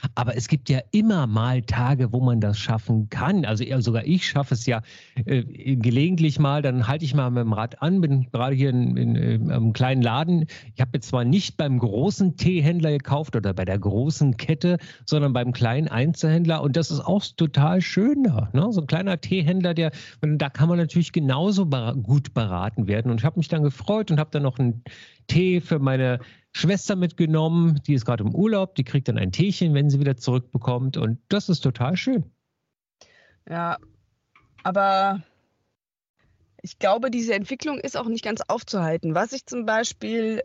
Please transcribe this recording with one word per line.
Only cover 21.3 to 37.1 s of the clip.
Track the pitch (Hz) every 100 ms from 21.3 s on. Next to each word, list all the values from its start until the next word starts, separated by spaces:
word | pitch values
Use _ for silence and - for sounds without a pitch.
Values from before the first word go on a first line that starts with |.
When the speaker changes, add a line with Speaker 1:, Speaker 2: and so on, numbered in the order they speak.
| 131 190 196 170
Speaker 1:
ber-, | 131 113 -
gut | 104 143 -
beraten | 123 107 87 101 - 98
werden. | 104 123
Und | 117
ich |
habe | 151 175
mich | 151
dann | 160
gefreut | 147 - - 214 208
und | 151
habe | 151
dann | 147
noch | 139 -
einen | 123 117 - - - _ -
Tee | 165 185 175
für | - 156
meine | 135 131 127 123 - - _
Schwester | - 160 202 -
mitgenommen. | 190 175 - 160 156 160 170 170 143 -
Die |
ist | 135
gerade | - 113
im | 107
Urlaub. | 160 214 208 185 -
Die |
kriegt | 131 143 131
dann | 120
ein | 90
Teechen, | - 196 - 170
wenn | 143 147
sie | 139
wieder | 139 131
zurückbekommt. | - 123 123 - - 123 131 131
Und | 113 117 -
das | 202 -
ist | 165
total | 135 - 123 180
schön. | 262 247 - _ _ _ _ _ _ _ _ _ _ _ -
Speaker 2:
Ja, | 165 170 - - _ _ _ _ _ _ -
aber | 185 190 196 190 196 196 - _ _ _ _ _ _ _ _ _ _ _ _ _
ich | 190 -
glaube, | 196 226 254